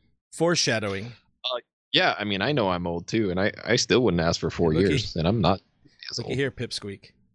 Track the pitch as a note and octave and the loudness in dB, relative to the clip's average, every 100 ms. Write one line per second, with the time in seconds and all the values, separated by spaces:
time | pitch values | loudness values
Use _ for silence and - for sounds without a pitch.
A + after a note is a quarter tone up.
0 | _ _ _ - E3 E3+ - A2 G2+ G2 | _ _ _ -2 0 2 0 0 -2 -6
1 | A#2+ A#2 _ _ B2+ B2 - _ _ D3 | -8 -16 _ _ -8 -8 -10 _ _ 2
2 | F3 F2 G#2 G2 A2+ D3 G2 F2 F2 E2+ | 2 2 -2 0 0 2 2 0 -2 -4
3 | D#2+ A2+ G2+ F2+ G2 - - B2 - A2+ | -2 0 0 0 -2 -2 0 0 4 4
4 | A#2 F2 E2 E2+ - - E2 D#2 G2 D#2 | 4 2 2 0 -2 0 2 4 2 0
5 | - F2 D#2+ A#2 E2+ F#2+ _ _ _ _ | -2 -2 0 2 2 0 _ _ _ _
6 | - - B2+ C3 C#3 - A#2 - G2+ G2 | -14 -10 -6 -4 -4 -6 -10 -10 -10 -14
7 | - _ _ | -18 _ _